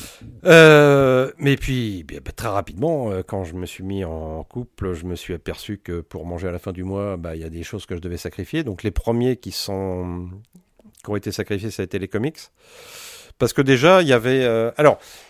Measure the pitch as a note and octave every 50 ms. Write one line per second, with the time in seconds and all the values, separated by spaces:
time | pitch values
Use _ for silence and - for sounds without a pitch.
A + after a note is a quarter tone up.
0 | - - - - - - - - - F3+ E3 E3 D#3+ D#3 D3+ D3 D3 C#3+ C#3 C#3
1 | C3+ C3 C3 B2+ C3 C#3 - - D#3 C#3 C3+ - - - C3 B2+ A#2 G#2+ G2 F2
2 | D#2 - - C#2 - - - - A#2+ A2+ G2 G2+ - - D2+ F2+ C3 E3 E3 C#3+
3 | B2 G#2+ F#2+ F#2 F#2 - A2 G2 F#2 D#2+ F2 F#2 F2+ E2+ - - F#2+ F#2+ G2 G2
4 | F#2+ D#2+ D#2+ D#2+ D#2+ D#2 D#2 D#2+ D2+ - - A#2+ B2 - _ - G2 F#2 F2+ D#2+
5 | E2+ F2+ F2 E2 - - F2+ D#2+ - - D#2+ - - - G#2 - - - F2 E2+
6 | D#2 _ - E2+ D#2 F2 F2 E2 F#2+ F2+ F2 F2 - G2+ F2 F2+ F2+ F#2+ G2 G2
7 | G2+ G2+ F#2+ F2 E2+ E2+ D#2+ E2 D#2+ E2 D#2+ E2+ E2+ - - G2 - - F#2 E2+
8 | E2+ F2 F2 E2 - F2 - - F2+ - - D#3+ D#3 A#2+ F#2 - - G#2 - -
9 | - A#2 A#2 A#2 A#2+ B2+ B2 - - F#2+ - - - - G2 F#2+ G2 F#2+ F#2 F2+
10 | F2+ F2+ F2 F2+ F2+ F2+ F#2 G2+ A2 _ _ F3+ _ _ _ _ _ G#3 _ _
11 | - - G#2 G2+ - G#2 G2 - G2+ - G#2 G2 G#2 A2 - - F#2+ F2 - F#2+
12 | F#2+ - - G#2 A#2 D#3 D#3 - - _ _ _ _ _ - - - - - -
13 | - - - - - - - - B2 A2+ - D3 C#3 C3+ C3+ A#2+ C#3 E3+ F#3+ F#3
14 | F3 C#3 B2+ A#2 G#2+ B2+ C3 C3 B2+ A#2+ A2+ A2+ A2+ A#2 - - D3+ C#3+ G#2+ -
15 | - - - - -